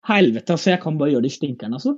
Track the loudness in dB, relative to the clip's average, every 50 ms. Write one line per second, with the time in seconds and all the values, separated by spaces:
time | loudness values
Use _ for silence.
0 | -4 0 4 4 4 4 2 0 -2 -2 -2 0 2 0 0 0 0 -4 -2 0
1 | 0 0 2 0 0 -2 -4 -4 -6 -6 -6 -8 -8 -8 -8 -4 -4 -4 -4